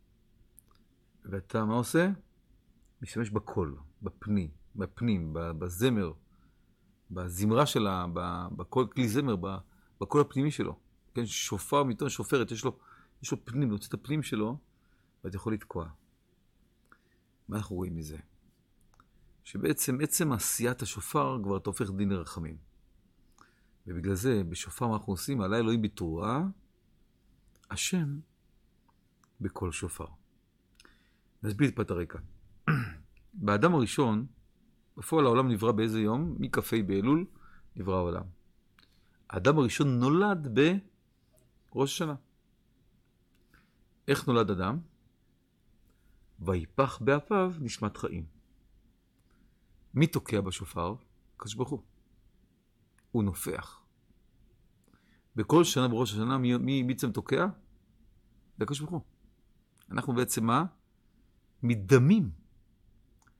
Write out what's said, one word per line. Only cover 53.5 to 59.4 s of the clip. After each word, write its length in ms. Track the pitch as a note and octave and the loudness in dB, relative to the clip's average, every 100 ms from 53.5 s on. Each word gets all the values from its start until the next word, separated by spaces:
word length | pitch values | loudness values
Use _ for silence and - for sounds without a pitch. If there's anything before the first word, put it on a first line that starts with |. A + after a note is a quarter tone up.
| - - - _ _ _ _ _ _ _ _ _ _ _ _ _ _ _ A2+ | -8 -10 -18 _ _ _ _ _ _ _ _ _ _ _ _ _ _ _ -4
בכל 280 | G#2 D#3+ | 4 6
שנה 240 | E3 C3+ B2+ | 6 4 2
בראש 240 | A2+ A#2 | 2 0
השנה, 260 | G#2 A#2 C3+ | 0 0 0
מי, 180 | B2 B2 | 2 2
מי, 260 | B2+ C3+ | 2 0
מי 120 | B2 | 0
בעצם 180 | C3 C3 | -2 -2
תוקע? 340 | G#2 - C3+ F#3+ - - _ _ _ _ _ _ _ _ - | -4 0 0 0 -2 -14 _ _ _ _ _ _ _ _ -6
זה 60 | |
הקדוש 160 | G#2+ C#3+ | -4 -4
ברוך 100 | D3+ | -6
הוא. 100 | E3+ - _ _ _ | -8 -10 _ _ _